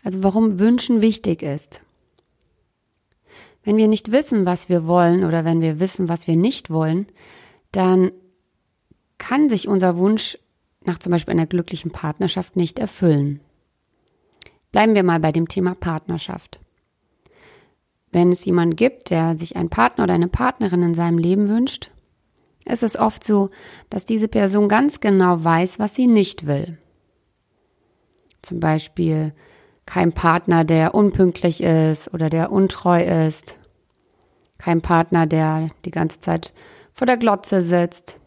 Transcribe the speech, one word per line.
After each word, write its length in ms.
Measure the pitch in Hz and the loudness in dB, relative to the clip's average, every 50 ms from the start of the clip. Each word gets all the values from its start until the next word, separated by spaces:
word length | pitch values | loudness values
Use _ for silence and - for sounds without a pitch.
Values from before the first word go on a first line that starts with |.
| _ | _
Also 200 | 208 185 190 190 | -6 -6 0 0
warum 360 | 196 185 220 226 220 202 180 | 2 2 2 0 0 2 2
Wünschen 420 | 202 226 240 247 - - 240 226 | 2 2 2 2 0 0 0 2
wichtig 400 | 208 226 208 220 - 202 170 165 | 2 2 0 0 -4 -6 -4 -4
ist. 400 | - 151 139 151 - - - - _ _ _ _ _ _ _ _ _ _ _ _ _ _ _ _ _ _ _ _ _ _ _ _ _ _ _ _ _ _ - - - _ _ _ _ | -6 -8 -8 -8 -10 -16 -20 -20 _ _ _ _ _ _ _ _ _ _ _ _ _ _ _ _ _ _ _ _ _ _ _ _ _ _ _ _ _ _ -20 -20 -20 _ _ _ _
Wenn 140 | 208 208 220 | 0 2 2
wir 100 | 220 214 | 4 2
nicht 240 | 220 214 - 220 | 2 0 -2 0
wissen, 340 | 214 269 302 - 247 214 190 | 0 0 0 2 0 0 2
was 240 | 180 180 175 - - | 0 -2 -4 -2 -2
wir 180 | 180 175 160 160 | -2 -2 0 2
wollen 360 | 175 180 175 170 170 185 190 | 2 4 4 4 4 2 2
oder 200 | 165 160 165 160 | 0 0 0 0
wenn 180 | 165 165 165 | 0 0 0
wir 180 | 160 160 156 151 | 0 0 0 -2
wissen, 280 | 180 190 - - 190 165 | -2 -4 -2 -4 -4 -4
was 200 | 170 165 - - | -4 -6 -2 0
wir 100 | 165 165 | 0 2
nicht 320 | 180 240 269 - - - | 2 0 -2 -4 -10 -6
wollen, 380 | 160 160 160 156 160 180 202 - _ _ - - - - - - _ _ _ _ | -4 -2 0 0 -2 -2 -4 -6 _ _ -20 -20 -20 -20 -20 -20 _ _ _ _
dann 400 | - 190 185 185 185 185 185 185 - - _ _ _ _ _ _ _ _ _ _ _ _ _ _ _ _ _ _ _ _ | -2 0 2 4 4 4 2 2 -2 -8 _ _ _ _ _ _ _ _ _ _ _ _ _ _ _ _ _ _ _ _
kann 320 | - - 247 277 302 285 | -8 -4 0 0 2 2
sich 180 | 233 190 - - | 2 0 0 0
unser 300 | 202 190 185 185 175 175 | 0 2 2 2 2 2
Wunsch 400 | 180 202 220 214 - - - - _ _ _ _ _ _ _ _ _ | 2 2 2 0 -4 -8 -10 -14 _ _ _ _ _ _ _ _ _
nach 120 | - 175 - | -8 -6 -6
zum 140 | - 180 | -4 -2
Beispiel 220 | 175 170 156 - - | -2 -2 0 0 0
einer 120 | 165 160 | 0 0
glücklichen 460 | 151 - 175 170 - - 156 - 165 | 0 -2 -4 -4 -4 -10 -10 -10 -10
Partnerschaft 640 | - - - 151 151 _ 196 185 - 190 180 - _ | -10 -8 -8 -8 -4 _ -4 -2 -2 -4 -8 -6 _
nicht 240 | 185 170 160 - - | -4 -4 -2 -4 -6
erfüllen. 640 | 226 202 - - 185 170 151 143 139 143 143 143 _ _ _ _ _ _ _ _ _ _ _ _ _ _ _ _ _ _ _ _ - - _ _ _ _ | -8 -8 -6 0 2 2 2 2 0 -2 -6 -8 _ _ _ _ _ _ _ _ _ _ _ _ _ _ _ _ _ _ _ _ -20 -20 _ _ _ _
Bleiben 240 | - 208 214 226 220 | 0 2 2 4 4
wir 80 | 202 180 | 4 4
mal 160 | 180 170 165 | 2 2 2
bei 120 | 160 160 | 0 0
dem 160 | 151 165 165 165 | 0 0 -2 -2
Thema 280 | - 196 185 180 180 | -4 -4 -2 -4 -4
Partnerschaft. 840 | - - 175 160 156 _ - 170 156 - - - - - _ - - - _ _ _ _ _ _ _ _ _ _ _ _ _ _ _ _ - - _ _ _ _ _ _ _ _ _ _ _ | -4 -6 -6 -6 -6 _ -8 -10 -10 -8 -10 -12 -14 -14 _ -20 -20 -20 _ _ _ _ _ _ _ _ _ _ _ _ _ _ _ _ -20 -20 _ _ _ _ _ _ _ _ _ _ _
Wenn 200 | - 175 175 180 | 0 2 4 4
es 140 | 180 175 - | 2 0 0
jemanden 300 | 196 180 175 170 170 165 | 0 0 2 2 0 0
gibt, 340 | 160 226 269 - - _ - | 0 0 0 0 -4 _ -4
der 280 | 175 165 165 165 165 156 | -2 0 0 0 -2 -4
sich 180 | 170 165 - | -6 -10 -6
einen 140 | 180 175 165 | -6 -6 -4
Partner 360 | - - 233 247 - - 214 | 0 0 0 0 2 0 0
oder 80 | 180 180 | 0 2
eine 160 | 175 170 180 | 2 0 0
Partnerin 520 | - - 254 254 254 _ 226 196 180 175 | 0 -2 -2 -2 -2 _ -4 -2 0 0
in 140 | 175 170 170 | 2 0 0
seinem 220 | 165 170 170 170 165 | 0 0 0 0 0
Leben 320 | 165 175 185 202 208 202 | 2 2 2 2 0 0
wünscht, 420 | 214 226 247 269 - - - - _ _ _ _ _ _ _ _ _ _ _ _ _ _ _ | 0 0 -2 -2 -4 -10 -16 -18 _ _ _ _ _ _ _ _ _ _ _ _ _ _ _
ist 180 | - 247 233 - | -6 -4 -2 -2
es 140 | 220 214 - | -2 0 0
oft 260 | 226 220 - - - | -2 -2 -2 -4 -2
so, 260 | - 214 202 196 196 - - - - - - - _ | 0 2 2 2 0 -4 -14 -20 -20 -20 -20 -18 _
dass 160 | - 196 - | -10 -10 -4
diese 220 | - 226 220 214 214 | -4 -2 -2 -2 0
Person 420 | - 226 202 190 190 208 208 202 | 0 0 0 2 2 2 2 4
ganz 300 | 208 226 269 294 294 - | 4 2 2 2 -2 0
genau 440 | - 214 196 190 185 180 175 165 160 | 0 2 4 4 4 4 2 2 2
weiß, 360 | 165 165 165 180 185 - - | 2 2 2 0 -2 -2 -4
was 160 | 214 202 - | -4 -4 0
sie 120 | - 254 247 | 0 2 4
nicht 400 | 233 214 196 185 - - 160 147 | 6 4 4 2 -2 -10 -4 -4
will. 300 | 143 139 151 175 165 - _ _ _ _ _ _ _ _ _ _ _ _ _ _ _ _ _ _ _ _ _ _ _ _ _ _ _ _ _ _ _ _ | -2 -2 -4 -8 -12 -18 _ _ _ _ _ _ _ _ _ _ _ _ _ _ _ _ _ _ _ _ _ _ _ _ _ _ _ _ _ _ _ _
Zum 180 | - - 175 170 | -14 -12 -8 -4
Beispiel 720 | 165 160 156 156 151 - _ - 175 165 156 156 156 156 151 _ _ _ _ _ _ _ _ _ _ - | -2 0 0 0 -4 -8 _ -2 -2 0 0 0 -2 -4 -6 _ _ _ _ _ _ _ _ _ _ -8
kein 240 | - 180 165 170 165 | -2 0 0 0 0
Partner, 520 | - - 170 160 180 170 - 175 165 165 | 0 0 0 0 0 0 2 2 2 4
der 280 | 156 165 160 160 165 - | 4 4 2 2 2 2
unpünktlich 680 | - 208 202 - - 190 180 170 - - 175 165 - - | 2 2 2 4 4 2 2 2 0 -2 -2 -2 0 0
ist 500 | 170 160 160 156 156 156 151 - - - | 2 2 4 2 2 0 -2 -6 -12 -6
oder 160 | 165 165 156 | -4 -2 -2
der 220 | 160 160 165 - | 0 -2 -2 0
untreu 520 | 208 202 190 185 - - - 180 175 170 175 175 175 165 160 | 2 0 0 0 -2 -4 0 0 2 2 2 2 2 0 0
ist. 320 | 156 156 - - - - _ _ _ _ _ _ _ _ _ _ _ _ _ _ _ _ _ _ _ _ _ | 0 -2 -6 -14 -16 -20 _ _ _ _ _ _ _ _ _ _ _ _ _ _ _ _ _ _ _ _ _
Kein 240 | - 175 170 165 165 | -4 -2 -2 -2 0
Partner, 420 | - 175 165 165 - - 170 165 | 2 2 2 2 2 0 0 0
der 440 | 156 165 160 156 156 156 156 160 160 - _ - | 2 0 0 0 0 -2 -2 -4 -6 -8 _ -16
die 60 | 180 | -10
ganze 300 | 160 165 165 160 - - | -6 -4 -4 -4 -4 -6
Zeit 340 | - - 165 165 165 - _ _ - - - - - _ _ | -6 -4 -4 -4 -6 -10 _ _ -20 -20 -20 -20 -20 _ _
vor 140 | - 262 247 | -4 0 0
der 100 | 254 233 | 0 2
Glotze 460 | 233 226 202 190 - - 208 190 175 | 2 0 0 0 -2 -2 0 0 0
sitzt. 560 | 170 175 175 175 170 - - - - - - _ | 2 2 0 0 0 -4 -10 -12 -14 -20 -20 _